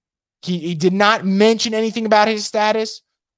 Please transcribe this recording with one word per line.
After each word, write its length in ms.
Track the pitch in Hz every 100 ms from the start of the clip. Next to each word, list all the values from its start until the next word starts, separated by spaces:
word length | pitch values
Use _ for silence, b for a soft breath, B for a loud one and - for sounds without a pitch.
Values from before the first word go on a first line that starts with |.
| _ _ _ _
he, 180 | - 180
he 160 | 160 165
did 180 | 180
not 320 | 190 208 220 190
mention 480 | 196 220 220 233
anything 320 | 220 226 226 220
about 220 | 214 214
his 180 | 214 202
status. 560 | 220 214 220 220 - _ _ _